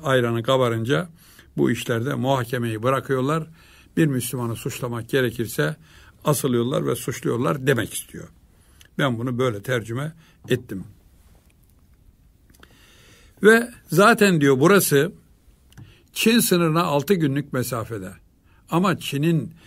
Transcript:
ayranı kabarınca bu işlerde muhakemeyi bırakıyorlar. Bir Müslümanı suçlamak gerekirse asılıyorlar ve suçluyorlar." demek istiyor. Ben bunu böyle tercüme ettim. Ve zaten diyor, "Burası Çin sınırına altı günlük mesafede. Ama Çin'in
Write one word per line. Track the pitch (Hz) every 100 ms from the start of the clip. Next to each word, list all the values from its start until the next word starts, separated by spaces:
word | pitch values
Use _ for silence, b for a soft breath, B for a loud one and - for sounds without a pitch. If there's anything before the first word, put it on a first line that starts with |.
ayranı | 143 131 120 117
kabarınca | 113 131 123 113 113 151 180 B B B B -
bu | 135
işlerde | 117 - 117 127
muhakemeyi | 135 127 135 117 127 117 107
bırakıyorlar. | 123 135 - 131 131 160 160 B B B B -
Bir | 156
Müslümanı | 127 117 131 117 113
suçlamak | 135 - 123 117 117
gerekirse | 139 123 117 104 - 151 156 B B B _
asılıyorlar | - 147 139 120 120 110 139
ve | 127
suçluyorlar." | - 123 139 120 151 151 131
demek | 120 92
istiyor. | - - - - - _ b b b b -
Ben | 143 113
bunu | 127 120
böyle | 131 101
tercüme | 104 127 104 117 156 - b b -
ettim. | 127 - 98 104 - _ _ _ _ _ _ _ _ _ _ _ _ _ _ _ _ b b b b b b b _
Ve | 202 226 240 - -
zaten | 160 208 226 202 170
diyor, | 143 131
"Burası | 160 202 - 139 165 - _ _ _ _ _ - B B B
Çin | - 220 226
sınırına | - 180 170 160
altı | 175 143 139
günlük | 196 151 139 147
mesafede. | 131 123 123 107 110 95 90 _ _ b b -
Ama | 160 190 147
Çin'in | - 143 160 165 - b